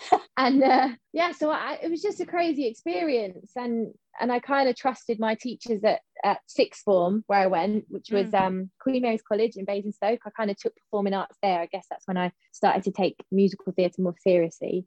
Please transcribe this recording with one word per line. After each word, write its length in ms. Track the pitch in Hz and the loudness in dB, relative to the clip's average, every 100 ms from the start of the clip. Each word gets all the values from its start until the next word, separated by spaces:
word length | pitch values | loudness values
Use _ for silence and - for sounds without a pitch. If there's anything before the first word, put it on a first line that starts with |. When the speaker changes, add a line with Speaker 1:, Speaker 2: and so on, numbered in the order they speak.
| - 392 - - | 2 0 0 0
Speaker 1:
And, 280 | 262 277 | 2 4
uh, 240 | 262 254 339 233 _ | 6 6 4 -2 _
yeah, 180 | 311 349 | -2 -2
so 180 | - 302 | 0 -2
I, 300 | 302 226 294 | -2 -4 -6
it 80 | 330 | -6
was 140 | 330 | -4
just 160 | 403 - | -4 -4
a 80 | 349 | -4
crazy 400 | 349 339 277 254 | -2 -2 0 -4
experience, 880 | 233 330 359 320 240 196 180 190 | -4 -6 -2 0 0 -2 -8 -14
and, 400 | 254 247 233 220 - _ - | -8 -4 -4 -4 -8 _ -6
and 120 | 240 | -2
I 80 | 247 | -2
kinda 340 | 247 277 262 | 0 2 2
trusted 460 | 240 262 233 - 214 | 0 -4 -4 -4 -4
my 160 | 220 220 | -2 -2
teachers 480 | 254 - 240 208 | -6 -10 -6 0
at, 160 | 214 - - - | 2 0 -4 -4
at 160 | 202 - - | -2 -2 -4
sixth 340 | - - - | -2 -2 -2
form 400 | - 185 175 208 - | 0 2 2 0 0
where 100 | 196 | 2
I 80 | 190 | 2
went, 380 | 180 190 214 - | 2 0 -2 -4
which 240 | 196 - | -12 -4
was, 200 | 202 220 | -2 0
Speaker 2:
Mm. 120 | 208 | 0
Speaker 1:
um, 260 | 190 185 190 - | 0 -2 -8 -6
Queen 220 | 269 254 | -2 0
Mary's 200 | 247 220 | 0 -2
College 300 | - 208 226 | -2 0 0
in 100 | 202 | -2
Basingstoke. 540 | 196 202 202 - 202 240 208 | -6 -4 -6 -4 -2 -2 -4
I 40 | - | -6
kinda 200 | 214 196 | -4 -4
took 160 | 226 | -6
performing 400 | - _ 208 202 | -8 _ -2 0
arts 240 | 190 180 _ | -2 -4 _
there. 200 | 196 175 | 0 0
I 60 | 170 | -2
guess 200 | 190 - | -8 -12
that's 200 | - - | -14 -6
when 80 | 185 | -4
I 160 | 180 - _ | -4 -6 _
started 320 | - 196 190 | -2 2 2
to 80 | 196 | 0
take 240 | 202 180 - - | -2 -2 -2 -2
musical 420 | 190 196 - - | 2 2 0 -6
theatre 300 | 180 180 - | -2 -2 0
more 140 | 185 170 | -4 -2
seriously, 680 | 196 180 165 - - 185 | 2 4 2 -4 -6 -6